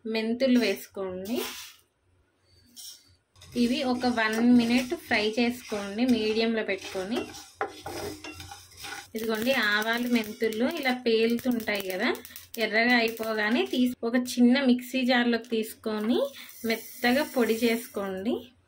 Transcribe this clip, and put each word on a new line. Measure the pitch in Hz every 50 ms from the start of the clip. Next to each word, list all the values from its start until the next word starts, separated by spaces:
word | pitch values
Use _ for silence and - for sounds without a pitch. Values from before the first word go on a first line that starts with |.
| _
మెంతులు | 220 220 220 220 226 233 247 269 262 247 240
వేసుకోండి. | 220 202 196 - - - _ 202 190 185 185 185 190 208 240 370 453 - - - - - - _ _ _ _ _ _ _ _ _ _ _ _ _ _ _ _ _ _ _ _ - - - - - _ _ _ _ _ _ _ _ - - -
ఇవి | 240 240 233 262 311
ఒక | 277 254 247 247 -
వన్ | 247 226 226 220 214 220 226 233 240 247
మినిట్ | 240 233 233 240 254 254 - 349
ఫ్రై | 339 - - 240 220 208 214 214 247
చేసుకోండి | 240 240 240 - - - 220 202 202 196 196 214 254
మీడియంలో | 262 240 220 214 214 220 226 226 226 226 220
పెట్టుకొని. | 208 214 196 190 - - - 190 185 196 240 349 - - - - - - - - - - - - - - - - - - - - - 698 698 698 - 784 807 - - - - - - - - - - - -
ఇదిగోండి | 220 220 220 220 214 220 254
ఆవాలు | 269 247 220 208 208 214 214 226 233 233 247 247
మెంతులు | 240 226 214 214 214 - 226 220 220 214 240 294
ఇలా | 339 320 277 254 247 247 -
పేలుతుంటాయి | 240 226 220 226 233 240 233 - 254 240 220 214 - 208 202 196 185
కదా, | 185 185 220 294 427 - - - - - - - - 233
ఎర్రగా | 220 208 202 220 233 247 247
అయిపోగానే | 240 226 226 226 - 220 220 220 214 208 214 233 320 381
తీసి | - - 254 247 247 247 _ -
ఒక | 233 233
చిన్న | 247 247 - - 240 240 240 247 285 277
మిక్సీ | 247 240 247 - - - 262 254
జార్లోకి | 240 254 240 240 240 233 226 233 -
తీసుకొని | 226 220 214 - - - - 220 214 214 214 220 269 415 539 554 - - - - - - -
మెత్తగా | 226 226 220 - - - - - 240 247 285 302 302 -
పొడి | 262 233 214 226
చేసుకోండి. | 220 240 233 226 233 - - - 214 196 196 190 190 196 233 330 466 - - _ _ _